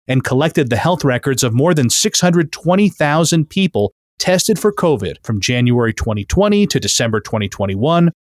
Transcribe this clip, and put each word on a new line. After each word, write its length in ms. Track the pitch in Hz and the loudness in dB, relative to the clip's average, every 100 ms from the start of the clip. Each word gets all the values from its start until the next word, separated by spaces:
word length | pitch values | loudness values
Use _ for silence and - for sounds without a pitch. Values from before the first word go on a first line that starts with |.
| - | -4
and 160 | 131 - | -2 0
collected 440 | 131 165 - 127 | 0 0 0 0
the 60 | 117 | 0
health 300 | 165 180 139 | -2 0 0
records 360 | 123 139 127 | 0 -2 -2
of 120 | 127 | 0
more 200 | 117 160 | 2 2
than 160 | 160 120 | 2 0
six 300 | - 220 - | 0 -2 0
hundred 320 | 180 175 160 | 2 2 0
twenty 380 | - 160 185 208 | -4 0 2 2
thousand 600 | - 147 156 165 170 151 | 0 0 2 2 0 0
people 440 | 190 190 104 101 - _ - | -2 0 0 -2 -6 _ -6
tested 420 | - 180 180 214 | 0 0 0 0
for 140 | 208 | 0
covid 420 | 202 175 127 95 - | 0 0 0 -4 -8
from 160 | - 107 | -6 -4
January 540 | - 123 123 120 117 | -2 0 2 2 0
twenty 320 | 110 - 107 101 | -2 -4 -4 -2
twenty 420 | 175 208 208 202 | 0 2 2 2
to 140 | 139 | 0
December 400 | 104 - 120 110 | -2 -2 0 -2
twenty 260 | - 110 101 | -2 -4 -4
twenty-one, 640 | - 98 98 139 170 170 - | -4 -4 -2 0 2 2 0